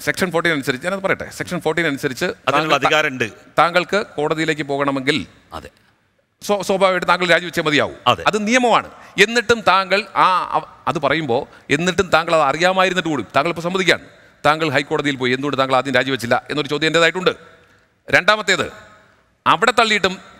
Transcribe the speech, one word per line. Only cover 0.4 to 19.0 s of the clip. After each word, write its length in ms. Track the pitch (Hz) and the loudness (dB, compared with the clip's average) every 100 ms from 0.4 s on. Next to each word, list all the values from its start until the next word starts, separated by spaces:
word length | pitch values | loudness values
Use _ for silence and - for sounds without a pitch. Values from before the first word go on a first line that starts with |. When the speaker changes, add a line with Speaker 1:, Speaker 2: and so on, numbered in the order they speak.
| 170 151 | 0 -2
Speaker 1:
അനുസരിച്ച്, 260 | 131 127 170 | -2 -4 -4
ഞാനത് 140 | 196 190 | -4 -4
പറയട്ടെ, 220 | 135 - - | -4 -6 -10
സെക്ഷൻ 220 | 147 170 | -8 -6
ഫോർട്ടീൻ 220 | 156 160 165 | -4 -2 -2
അനുസരിച്ച് 360 | 139 143 127 180 - - | -2 -6 -4 -6 -4 -2
Speaker 2:
അതിനുള്ള 240 | 139 156 | 0 0
Speaker 1:
താങ്കൾ, 20 | 143 | 0
Speaker 2:
അധികാരമുണ്ട്. 460 | 143 156 151 131 113 - - - | 2 2 0 -2 -6 -8 -8 0
Speaker 1:
താങ്കൾക്ക് 400 | 160 175 170 196 - - | 2 2 0 -4 -4 -4
കോടതിയിലേക്ക് 480 | 151 160 160 151 143 | -4 -2 -2 -4 -4
പോകണമെങ്കിൽ 460 | 139 143 139 131 151 85 - _ 82 | -2 -2 -2 -2 -2 -4 -16 _ -16
Speaker 2:
അതെ. 120 | - _ _ _ _ _ _ _ - | -16 _ _ _ _ _ _ _ -4
Speaker 1:
സ്വ-, 120 | 202 180 | -2 0
സ്വാഭാവികമായിട്ടും 420 | 190 190 185 175 | 2 2 2 2
താങ്കൾ 160 | 180 180 | 2 4
രാജിവെച്ചേ 300 | 170 175 160 151 | 2 2 -4 0
മതിയാവൂ. 280 | 147 104 71 123 | 2 0 0 0
Speaker 2:
അതെ. 120 | 113 139 | 2 2
Speaker 1:
അത് 80 | 208 208 | -2 0
നിയമമാണ്. 400 | 254 247 170 101 - - - 208 | 2 2 0 0 -14 -10 0 2
എന്നിട്ടും 340 | 233 220 233 185 | 2 0 0 2
താങ്കൾ 280 | 185 190 196 214 - 170 | 2 2 -2 -2 2 2
ആ, 20 | 180 151 - | 2 -2 -4
അവ-, 120 | - - - | -6 -10 -6
അത് 80 | 156 165 | -2 -2
പറയുമ്പോൾ 360 | 156 151 117 - - - 143 | -2 -2 -4 -4 -14 -4 -2
എന്നിട്ടും 300 | 180 175 151 156 | 0 0 2 2
താങ്കൾ 200 | 170 160 | 2 2
അത് 80 | 143 | 2
അറിയാമായിരുന്നിട്ട് 600 | 151 180 190 185 180 165 | 2 2 2 2 0 -2
കൂടി 120 | 143 98 135 | -4 -2 -2
താങ്കൾ 140 | 160 | -2
ഇപ്പോൾ 120 | 170 165 | -4 -6
സമ്മതിക്കുകയാണ്. 380 | 185 175 117 - - - _ 143 | -2 0 0 -2 -20 -20 _ 0
താങ്കൾ 220 | 156 160 135 | 0 0 -2
ഹൈക്കോടതിയിൽ 420 | 147 151 147 135 | -2 -4 -2 -2
പോയി, 100 | 127 131 | -2 -2
എന്തുകൊണ്ട് 220 | 143 131 | -2 -2
താങ്കൾ 140 | 131 131 | 0 0
ആദ്യം 160 | 135 127 | 2 0
രാജിവെച്ചില്ല 380 | 131 131 117 123 - | 0 -4 0 -2 -2
എന്നൊരു 200 | 143 139 | -6 -4
ചോദ്യം 160 | 147 156 | -2 0
എൻ്റേതായിട്ടുണ്ട്. 420 | 160 165 175 180 110 - - _ _ _ _ - 139 | 2 2 2 -2 -2 -12 -20 _ _ _ _ 0 0
രണ്ടാമത്തേത്, 520 | 190 214 202 180 98 - - - | 2 0 2 0 -2 -6 -20 -20